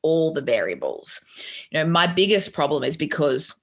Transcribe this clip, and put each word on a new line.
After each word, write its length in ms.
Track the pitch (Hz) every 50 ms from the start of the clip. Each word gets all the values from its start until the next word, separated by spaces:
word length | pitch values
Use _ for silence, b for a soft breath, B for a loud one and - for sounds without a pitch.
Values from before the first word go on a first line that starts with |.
all 300 | - 156 160 165 160 160
the 100 | 156 143
variables. 760 | 131 123 117 107 85 92 87 - - 67 - - - - - - B B B B B B B B B B
You 100 | - 160
know, 60 | 156 165
my 180 | 170 170 175
biggest 460 | 175 175 185 196 202 214 196 190 - -
problem 300 | - 147 139 147 139 127
is 140 | 131 156
because 560 | - 160 147 - - 147 143 131 135 - - - _